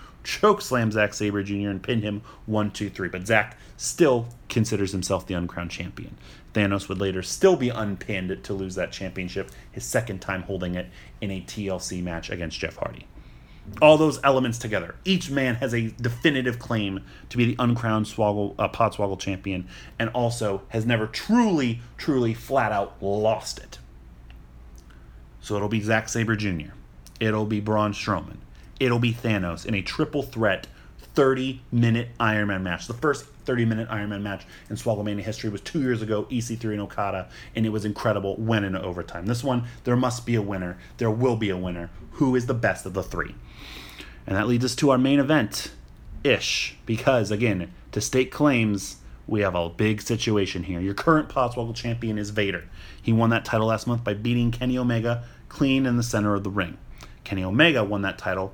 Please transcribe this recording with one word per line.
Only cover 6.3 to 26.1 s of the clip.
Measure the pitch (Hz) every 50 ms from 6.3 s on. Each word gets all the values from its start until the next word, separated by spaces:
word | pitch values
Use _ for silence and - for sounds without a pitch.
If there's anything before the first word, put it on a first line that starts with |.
| - - - - -
Thanos | 107 104 98 98 98 - -
would | 95 92
later | 98 95 92 92
still | 90 - - - 190 190 180
be | 135 127 123
unpinned | 123 - 107 101 95 - - - 104 95 92 90 95 92 -
to | - 101
lose | 98 95 92 90
that | 92 87 -
championship, | - - 98 92 - 95 92 90 - 95 90 - - - - -
his | - 123 120
second | - - 123 120 113 95 92
time | - - 95 92
holding | 85 - 98 90 92 87 90
it | 90 90 - - - - - - -
in | 107 98
a | 95 92
T | 90 - - 107 101
L | 95 92 90
C | - - 95 90
match | 90 87 82 82 - -
against | - 87 85 78 - -
Jeff | - - -
Hardy. | - - - - - - - - - - - - - - - - - - - - -
All | 151 151 156
those | 151 156 151 127 - -
elements | 139 131 131 127 117 113
together, | 120 - 107 104 95 85 87 - - -
each | 185 190 180 - 135
man | 139 139 131 127 113
has | 120 139 120 117
a | 117 113 110
definitive | - - 117 123 120 - - 160 139 131 123 127 117
claim | 120 - - 117 107 101 98 95 92 - - - - - -
to | -
be | 120 117
the | 117 120 127
uncrowned | 123 120 117 120 120 110 110 110 107
Swoggle, | - - 113 107 104 101 104 101 98 -
uh, | - 104 90
Podswoggle | - - 113 104 - - 101 98 95 90
champion, | - 98 95 92 - 98 92 90 87 - - - - - - -
and | 117 113
also | - 123 120 117 117 - 110 104 98 95 - -
has | - 110 107
never | 120 120 110 110
truly, | 110 - - - - 226 247 233 214 175 147 131 120 113 120 - - -
truly | - - 160 139 127 120 113 113
flat | - - - 135 135 113 107
out | 107 101 98 - - - 101
lost | 98 101 107 107 110 110 113 - - - -
it. | - - - - - - - - - - - - - - - - - - - - - - - - - - - - - - - - - - - -
So | - - 104
it'll | 101 104
be | 98 113 107
Zack | 104 107 110 110 -
Sabre | -